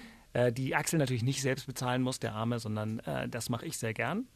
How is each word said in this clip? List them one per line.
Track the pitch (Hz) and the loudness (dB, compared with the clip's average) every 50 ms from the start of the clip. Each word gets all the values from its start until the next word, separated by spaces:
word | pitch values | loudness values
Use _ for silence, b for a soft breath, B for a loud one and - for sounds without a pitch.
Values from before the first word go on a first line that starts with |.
| B B B B B B - | B B B B B B 2
äh, | 127 123 123 117 | 4 4 4 4
die | 123 131 131 - | 2 0 0 2
Axel | 151 151 - - 165 | 0 2 2 4 4
natürlich | 143 127 131 120 107 | 4 4 2 2 2
nicht | 131 135 135 | 2 0 2
selbst | 135 135 131 135 - - | 2 0 0 0 -2 -8
bezahlen | 123 - 131 123 123 127 | -6 -4 0 0 2 2
muss, | 127 127 131 - | 2 0 0 -2
der | - 110 107 | -4 -4 -2
Arme, | 107 113 117 120 117 | -2 0 0 0 0
sondern, | 113 107 107 107 107 110 110 110 | -2 -2 -2 -2 -2 -2 -4 -4
äh, | - - 147 127 - 123 | -4 -4 -4 -4 -2 -4
das | 123 120 113 - | -4 -4 -4 -2
mache | 123 110 - | -2 -4 -4
ich | 165 - - | -6 -6 -4
sehr | - 113 110 | -4 -2 0
gern. | - 113 120 160 208 262 - - | 0 0 0 0 -2 -4 -6 -4